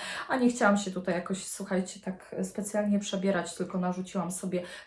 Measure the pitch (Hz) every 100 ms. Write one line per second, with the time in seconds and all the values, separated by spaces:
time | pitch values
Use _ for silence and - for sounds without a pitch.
0 | - - - 262 247 - 214 202 - 180
1 | 180 175 180 190 - - 196 185 190 -
2 | - 190 - - 190 - 202 214 208 202
3 | 202 190 190 180 170 - 185 190 180 180
4 | 185 202 175 185 190 175 175 -